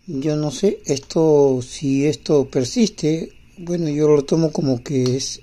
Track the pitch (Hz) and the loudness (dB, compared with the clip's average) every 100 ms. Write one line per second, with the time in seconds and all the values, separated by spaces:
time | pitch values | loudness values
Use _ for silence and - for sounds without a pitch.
0 | - 139 151 151 151 135 196 - - 135 | -10 -6 -4 -2 -4 0 -2 -2 -4 -4
1 | - 170 160 147 139 127 120 - 135 135 | -2 0 4 4 4 2 -4 -6 -2 0
2 | 147 135 - 151 135 143 123 247 220 - | 0 -2 0 0 2 -2 -2 0 0 0
3 | 151 160 - - - - 170 175 160 147 | -2 -2 -6 -16 -20 -16 -6 -4 -2 0
4 | 151 147 139 170 160 151 143 123 - 135 | 2 2 2 0 0 0 -2 -2 -2 -2
5 | 123 131 - - | 0 -2 -6 -12